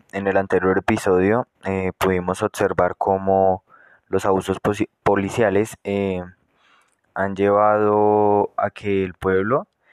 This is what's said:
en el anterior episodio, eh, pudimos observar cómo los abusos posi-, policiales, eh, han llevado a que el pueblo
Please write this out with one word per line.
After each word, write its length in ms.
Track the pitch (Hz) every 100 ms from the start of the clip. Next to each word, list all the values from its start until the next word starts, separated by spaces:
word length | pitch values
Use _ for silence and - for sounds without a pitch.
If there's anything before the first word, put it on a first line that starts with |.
| _
en 140 | 98 98
el 80 | 95
anterior 420 | 98 117 92 -
episodio, 680 | - 110 101 90 95 117 - _
eh, 260 | 95 95 92 -
pudimos 460 | 95 92 90 90
observar 500 | 107 - 98 90 90 -
cómo 680 | 98 95 95 95 95 92 - _ _ _ _
los 200 | 95 104
abusos 340 | 95 95 92
posi-, 280 | 107 101 - _
policiales, 760 | - 101 98 - 107 98 110 -
eh, 400 | 101 101 98 90 90 - _ _ _ _ _ _ _
han 200 | - 98
llevado 1160 | 95 101 101 107 107 104 104 104 104 104 104 - -
a 140 | 101
que 320 | - 104 98
el 120 | 92
pueblo 520 | - 95 95 104 143 214 _ _